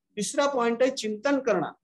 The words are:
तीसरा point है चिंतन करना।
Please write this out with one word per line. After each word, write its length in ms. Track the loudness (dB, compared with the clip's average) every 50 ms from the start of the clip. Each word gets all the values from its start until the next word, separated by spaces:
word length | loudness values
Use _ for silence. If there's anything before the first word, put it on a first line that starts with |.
| _ _ _
तीसरा 320 | -6 -6 -2 0 2 2
point 360 | 2 2 0 0 0 2 2 2
है 60 | 0
चिंतन 500 | 0 -2 -4 -4 -4 -2 0 0 0 0
करना। 380 | 2 0 0 0 0 -4 -8 _